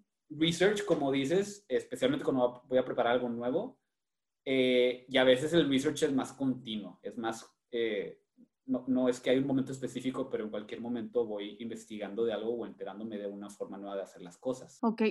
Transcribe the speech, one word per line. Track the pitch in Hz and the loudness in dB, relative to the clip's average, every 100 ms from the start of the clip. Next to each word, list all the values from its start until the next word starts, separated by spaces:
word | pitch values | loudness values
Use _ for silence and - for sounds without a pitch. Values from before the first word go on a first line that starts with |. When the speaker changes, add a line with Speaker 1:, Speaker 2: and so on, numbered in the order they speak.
| _ _ - | _ _ -10
Speaker 1:
research, | 147 165 170 190 208 | 0 2 4 4 4
como | - 156 139 | 2 2 2
dices, | 135 135 180 202 - - | 0 2 2 0 -6 -2
especialmente | 123 - - 131 147 | -2 -2 0 0 2
cuando | - 135 123 - - | 0 2 2 0 0
voy | 127 | 2
a | |
preparar | 127 - 117 | 2 2 2
algo | 123 123 | 2 0
nuevo, | 117 120 156 254 - _ _ _ _ _ _ | -2 -2 -2 -4 -10 _ _ _ _ _ _
eh, | - 135 127 123 123 123 - | -2 2 4 6 4 0 0
y | 131 | 4
a | |
veces | 131 127 151 | 6 6 6
el | 170 139 | 4 4
research | 131 147 151 | 4 2 2
es | 151 | 2
más | 135 117 | 2 -2
continuo, | - 135 123 113 107 101 - | -4 -4 -2 -6 -8 -8 -12
es | - 113 | -12 -6
más... | 113 110 - _ _ | -6 -6 -10 _ _
Eh, | 120 113 104 85 - _ _ - _ - | -2 -2 -2 -6 -10 _ _ -20 _ -4
no, | 127 131 | -4 0
no | 127 127 | 2 2
es | 123 | 2
que | 139 | 2
hay | 131 | 2
un | 135 | 2
momento | 131 131 | 0 -2
específico, | 131 123 - 131 131 127 | -6 -6 -6 -4 -4 -4
pero | - | -4
en | 107 | -4
cualquier | 107 107 113 | -8 -8 -8
momento | 117 120 107 120 | -6 -6 -2 -2
voy | 110 104 104 104 | -2 -4 -8 -10
investigando | 117 113 - 107 101 101 | -10 -12 -12 -10 -6 -2
de | 117 | -2
algo | 104 110 | -2 -4
o | 120 101 | -4 -6
enterándome | - 98 98 110 104 | -10 -12 -10 -10 -8
de | 101 | -8
una | 101 101 | -10 -12
forma | - 98 98 | -12 -12 -10
nueva | 98 98 | -8 -8
de | |
hacer | 92 - | -8 -12
las | 90 - | -18 -10
cosas. | 127 - - - | -6 -6 -10 -4
Speaker 2:
Ok, | 233 220 220 | -2 0 2